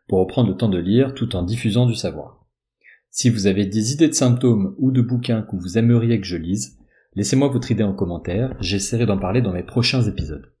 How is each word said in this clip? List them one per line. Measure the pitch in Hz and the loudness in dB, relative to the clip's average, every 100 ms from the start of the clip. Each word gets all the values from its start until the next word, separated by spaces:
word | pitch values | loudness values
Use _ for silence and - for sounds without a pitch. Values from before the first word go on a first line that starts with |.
| - | -2
pour | 92 | 0
reprendre | 92 - 117 | 2 2 0
le | 95 | 2
temps | 113 | 0
de | 92 | 0
lire | 85 113 135 | 2 2 2
tout | - 117 92 | -2 -4 -2
en | |
diffusant | 87 117 120 104 123 | -2 -2 0 2 2
du | |
savoir. | 117 92 78 69 - _ _ _ _ _ _ _ | 0 -4 -8 -12 -20 _ _ _ _ _ _ _
Si | - 127 | 0 0
vous | 107 98 | 2 2
avez | 95 | 2
des | 98 104 110 | 0 -2 -2
idées | 147 160 | 2 2
de | |
symptômes | - 127 120 127 208 190 - | 4 2 4 2 2 0 0
ou | 131 | 0
de | 127 | 2
bouquins | 117 127 123 113 | 0 -2 -2 -2
que | 101 | -2
vous | 95 87 95 | -8 -4 2
aimeriez | 117 120 117 117 | 4 4 4 0
que | 95 | -2
je | 90 | -6
lise, | 80 101 - - _ _ _ | -4 -4 -4 -14 _ _ _
laissez-moi | - 101 131 143 | -6 0 2 2
votre | 123 - | 0 -2
idée | 113 | 0
en | 107 | 0
commentaire, | 95 90 85 - 92 131 127 | -2 -4 -4 -4 -2 -2 -4
j'essaierai | 87 98 - 117 113 | -4 -2 -2 -2 0
d'en | 95 | 0
parler | 90 113 | 0 0
dans | 110 | 0
mes | 90 | -4
prochains | 90 - 120 131 | -4 -2 0 0
épisodes. | 110 - - 76 - _ | 0 -2 -6 -10 -14 _